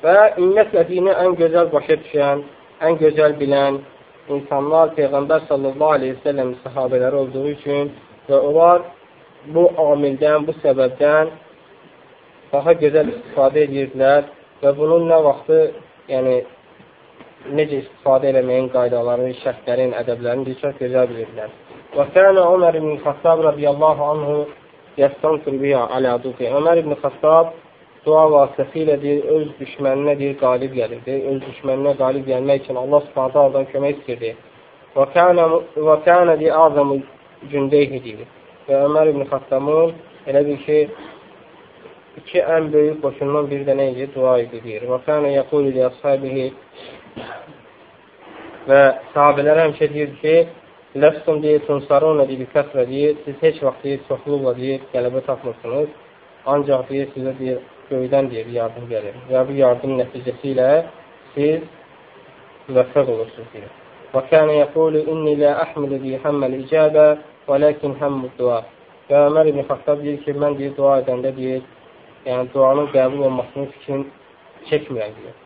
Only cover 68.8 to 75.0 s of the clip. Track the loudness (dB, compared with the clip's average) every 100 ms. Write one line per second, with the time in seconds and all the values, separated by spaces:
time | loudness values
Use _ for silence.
68.8 | _ _ _ 4 4 4 2 0 -4 -6
69.8 | -2 -2 -2 -8 -6 -4 -4 -4 -8 -2
70.8 | 2 2 0 -4 -6 -6 -6 -8 -10 -20
71.8 | _ -20 -20 _ -8 -6 -4 2 2 2
72.8 | 0 0 0 0 -2 -2 -8 -10 -12 -12
73.8 | -10 -8 -8 -16 _ _ _ _ -6 -6
74.8 | -4 -10